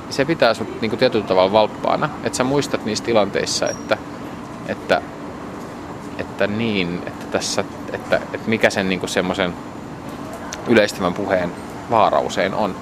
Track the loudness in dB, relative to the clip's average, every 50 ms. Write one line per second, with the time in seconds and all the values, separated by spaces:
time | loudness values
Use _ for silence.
0 | -10 -4 -2 0 0 0 4 4 6 4 4 2 -2 -6 -4 -4 -2 -2 2 4
1 | 2 4 4 2 2 4 6 6 6 8 6 6 6 4 0 -2 0 0 2 2
2 | 0 -2 -4 -4 -4 -4 0 0 2 2 2 2 2 0 -4 -4 -2 -4 -4 -2
3 | 0 4 4 4 4 4 2 0 0 0 0 -2 -2 -2 -2 -6 -2 -2 -2 -2
4 | -2 -12 -12 -12 -12 -12 -12 -12 -12 -12 -12 -10 -6 -6 -6 -6 2 2 2 2
5 | 2 -6 -12 -12 -12 -12 -12 -12 -12 -12 -12 -12 -12 -12 -12 -12 -12 -12 -12 -10
6 | -10 -10 -8 -8 -8 -8 -2 -2 -2 0 0 -2 0 0 0 0 0 0 -2 -4
7 | -6 -8 -10 -10 -10 -4 -4 -2 -2 0 -2 -2 -4 -4 -8 -10 -8 -8 -8 -8
8 | 0 0 0 0 0 -4 -8 -6 0 0 2 4 4 4 4 4 2 2 0 0
9 | -2 0 0 0 0 2 0 0 0 0 -2 -6 -12 -12 -12 -12 -12 -12 -14 -12
10 | -12 -12 -12 -10 -10 -12 -10 -10 -10 -10 -10 -8 2 6 6 6 6 4 0 0
11 | 0 0 0 0 0 2 2 2 2 -2 -4 -8 -12 -12 -12 -12 -2 2 6 6
12 | 6 6 6 4 2 2 0 0 0 0 0 0 -2 -2 -2 -6